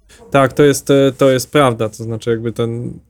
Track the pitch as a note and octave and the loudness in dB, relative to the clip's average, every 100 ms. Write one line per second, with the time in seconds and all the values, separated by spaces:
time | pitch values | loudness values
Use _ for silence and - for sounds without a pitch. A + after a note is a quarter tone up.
0 | _ - - C#3 C3 - D3 C3+ - C#3 | _ -20 -4 0 2 4 2 2 0 2
1 | C3+ B2+ C#3 C3 - D3+ C3+ A#2 G#2+ - | 2 2 2 2 0 0 2 0 -6 -6
2 | A2+ A2+ A#2+ A2+ A#2 A2 A#2 A#2 A#2+ - | -10 -8 -4 -4 -4 -6 -6 -6 -10 -14